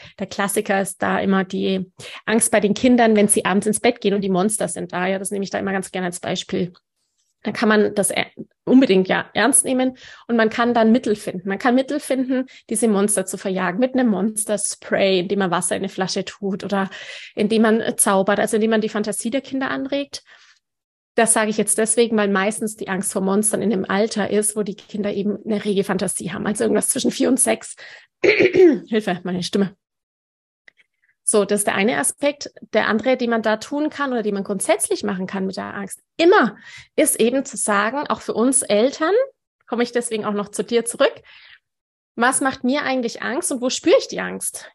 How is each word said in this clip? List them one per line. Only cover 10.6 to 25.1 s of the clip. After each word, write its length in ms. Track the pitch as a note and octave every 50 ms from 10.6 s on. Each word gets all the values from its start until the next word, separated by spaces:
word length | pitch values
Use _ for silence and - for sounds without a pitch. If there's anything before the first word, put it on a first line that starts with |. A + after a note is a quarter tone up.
| A#3 A#3+ A#3+
dann 180 | A#3 A3 A3 A3
Mittel 220 | C4 - A#3 G#3
finden. 340 | - - - - F#3 - G3
Man 100 | F#3+ G3
kann 160 | - B3+ A#3+
Mittel 260 | C4 C4 - C#4+ D4
finden, 460 | - - C4+ C4 B3+ B3+ C4+ B3+ C4 - - - - -
diese 180 | A3+ G#3+ A#3+ A3+
Monster 380 | G3+ G3 G3 G#3 - F#3+ F#3+
zu 120 | - - F#3+
verjagen 400 | - G3+ F#3 F#3 F#3 F3+ F3 G3
mit 160 | B3 B3+ B3+
einem 140 | B3+ B3+ A3+
Monsterspray, 1120 | G#3 - F#3+ A3+ G#3+ - - - G#3 G3 - - - - - - G#3 - G3 G3 F#3+ F3+
indem 200 | F3 G3 G3+ G3+
man 100 | G3 F3
Wasser 260 | E3+ F3+ F#3 - G#3
in 60 | G3 G3+
eine 80 | F#3
Flasche 340 | - F#3+ F#3+ F3 - G3+ F#3
tut 400 | - - - G3+ G3 G3+ F#3+ -
oder 260 | F3+ G3+ G3 F#3+ F#3 - - - - - - - - -
indem 280 | - G#3+ G#3 A3+ A3+ A#3
man, 180 | A3 A3 A3+
äh, 160 | - B3 -
zaubert, 440 | - - A3 G3 F#3+ F#3+ G#3 G3+ G3
also 160 | - - A#3
indem 140 | G#3+ G#3+ A3+
man 100 | A3 G#3+
die 80 | G#3+ G#3+
Fantasie 420 | - G#3 G#3 G#3+ G3 - - A#3
der 120 | B3 C4+ -
Kinder 280 | - C4+ C4 C4 C4
anregt. 540 | C4+ C4+ C4+ C4+ C#4+ C#4+ C#4+ - - - - _ - - - - _ _ _ _ _ _ _ _ _ _ _ _ _
Das 160 | - A3+ A3 -
sage 180 | A3+ A3 G#3+
ich 80 | G#3+ A3
jetzt 200 | G3+ G#3 - A3
deswegen, 380 | A3 G#3+ - A#3+ A#3+ A3+ A#3
weil 120 | G#3+ G#3 G3+
meistens 480 | G3 F#3+ F#3+ G#3+ A3 - A3+ G#3+ -
die 120 | - - -
Angst 240 | F#3+ G3+ F#3+ - -
vor 100 | G3+ F#3+
Monstern 400 | F#3+ G3 G#3 G#3+ - - - G3+
in 80 | G3
dem 180 | - F#3+ - -
Alter 420 | F#3+ G3 A3 A3 - G#3+ F#3+ -
ist, 260 | G3+ G#3 G#3+ - -
wo 60 | A3 G3+
die 120 | G#3 F#3+
Kinder 380 | - - - - G#3 G3+ G#3